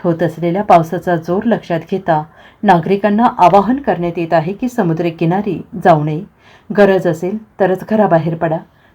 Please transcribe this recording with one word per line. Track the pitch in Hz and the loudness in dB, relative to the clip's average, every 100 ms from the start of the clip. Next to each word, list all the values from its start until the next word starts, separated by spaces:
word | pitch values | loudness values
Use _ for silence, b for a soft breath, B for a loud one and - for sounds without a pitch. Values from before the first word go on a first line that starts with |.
होत | 180 165 | -4 -2
असलेल्या | 175 160 170 180 | -4 -2 -4 -2
पावसाचा | 202 175 160 175 180 170 | 4 4 4 -4 -2 -2
जोर | 165 185 | -2 -2
लक्षात | 226 196 - 170 - | 0 -2 -2 -6 -4
घेता, | 190 190 156 156 b b b | -6 0 -2 -2 b b b
नागरिकांना | 202 170 160 196 208 208 240 - | 2 2 2 0 2 2 2 4
आवाहन | 185 196 190 262 | 4 6 2 -2
करण्यात | 254 170 175 170 | -2 -2 -4 -4
येत | 165 | 0
आहे | 170 160 | 0 0
की, | 202 247 | -6 -6
समुद्रकिनारी | 240 175 160 170 165 165 190 208 160 - 196 | -2 -2 0 -4 -2 0 0 -2 -6 -8 0
जाऊ | 185 151 | 2 2
नये, | 151 156 208 b b b b 208 | -2 -6 -10 b b b b 2
गरज | 196 190 180 | 2 2 0
असेल | 160 185 214 - - | -2 -6 -8 -12 -2
तरच | 185 185 - | -2 -2 -2
घराबाहेर | 220 196 165 160 160 | 0 2 2 0 -4
पडा, | 165 165 - b b | -4 -4 -8 b b